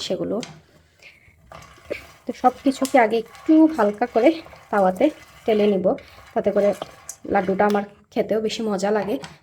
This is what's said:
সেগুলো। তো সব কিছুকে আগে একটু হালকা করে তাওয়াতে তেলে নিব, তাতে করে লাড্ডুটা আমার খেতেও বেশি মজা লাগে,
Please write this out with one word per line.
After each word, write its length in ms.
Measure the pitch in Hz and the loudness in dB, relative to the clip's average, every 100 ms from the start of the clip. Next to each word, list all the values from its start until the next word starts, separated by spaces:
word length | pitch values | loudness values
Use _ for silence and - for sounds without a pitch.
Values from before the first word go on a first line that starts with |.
| - | -6
সেগুলো। 280 | 180 170 190 - - _ _ _ _ - - _ _ _ - - - - - - - - | -6 -4 -6 -8 -16 _ _ _ _ -20 -20 _ _ _ -20 -20 -20 -18 -18 -18 -16 -14
তো 60 | - | -2
সব 120 | 254 - | 0 2
কিছুকে 340 | 277 262 262 269 220 | 0 -2 0 2 2
আগে 120 | 226 | 0
একটু 360 | 220 - - 311 311 277 | -6 -8 2 6 6 4
হালকা 300 | 208 208 247 | -2 0 -2
করে 240 | 226 254 330 - - - | 2 2 2 -4 -20 -6
তাওয়াতে 340 | 208 185 185 285 - - - - | 0 0 2 0 -2 -12 -8 -2
তেলে 200 | 214 208 | 2 2
নিব, 180 | 190 185 277 - - - | 2 0 -2 -8 -20 -10
তাতে 160 | 233 208 202 | -4 -2 0
করে 140 | 202 190 - - - - - | 0 -2 -8 -18 -20 -18 -4
লাড্ডুটা 300 | 202 190 190 208 | -2 -2 0 0
আমার 180 | 208 202 - _ | 0 -4 -12 _
খেতেও 280 | 247 202 214 | -6 -2 -2
বেশি 200 | 220 - 220 | -4 -6 -4
মজা 200 | 196 196 | -4 -2
লাগে, 240 | 214 190 269 - - | -2 -2 -6 -8 -20